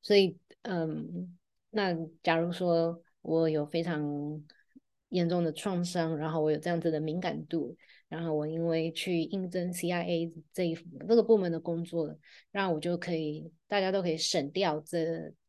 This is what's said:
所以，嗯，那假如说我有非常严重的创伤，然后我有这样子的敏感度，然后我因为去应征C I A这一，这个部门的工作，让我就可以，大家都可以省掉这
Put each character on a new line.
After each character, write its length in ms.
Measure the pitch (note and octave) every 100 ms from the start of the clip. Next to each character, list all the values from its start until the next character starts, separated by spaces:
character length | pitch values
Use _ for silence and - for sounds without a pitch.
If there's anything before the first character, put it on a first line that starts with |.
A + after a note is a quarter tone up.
所 120 | - G3+
以， 200 | F#3+ F#3+ _ -
嗯， 760 | A#3 F3+ D#3+ D#3 D#3 F3 F3+ F3 _ _ _
那 260 | G#3+ G3 E3 E3 -
假 140 | - E3
如 160 | E3+
说 480 | E3+ F3+ E3+ E3 E3+ _ _
我 260 | - D#3+ D#3+
有 160 | D#3
非 180 | D3 E3+
常 600 | E3+ D#3 D3 C#3+ D3 D3+ D3+ - _ - _ _ _
严 200 | F3+ E3+
重 160 | F3
的 80 | E3+
创 320 | D3+ G#3 F3+
伤， 320 | F3 F3 E3 D#3+
然 140 | D#3
后 120 | D#3+
我 80 | D#3
有 80 | D3+
这 100 | F3
样 120 | E3+
子 100 | E3
的 100 | D#3
敏 180 | D#3 E3
感 280 | F3+ D#3 D#3
度， 280 | E3+ C#3+ - _ - _
然 140 | E3
后 120 | E3+
我 120 | D#3 D3+
因 200 | D#3+ E3+
为 260 | E3 E3
去 300 | D#3+ - E3+
应 280 | D#3+ G3 F#3
征 220 | F3+ F3
C 180 | F3 F3
I 140 | F3
A 280 | F3 E3+ E3+ E3 -
这 120 | -
一， 100 | F3 E3 - - F#3
这 80 | A#3
个 60 |
部 160 | A3 A3
门 120 | F3+
的 80 | E3
工 240 | E3+ E3+
作， 340 | E3+ E3+ D#3 D3+ - - _
让 200 | - G3
我 60 | D#3
就 160 | E3 F3
可 200 | F3 E3
以， 340 | D3+ D3+ D#3+ _ _
大 140 | G3+
家 100 | F#3+
都 120 | G3
可 80 | F3
以 80 | D#3+
省 320 | - F3 C#3+
掉 280 | C#3+ F#3+ D3+
这 520 | D3+ F3 E3 E3 D#3 -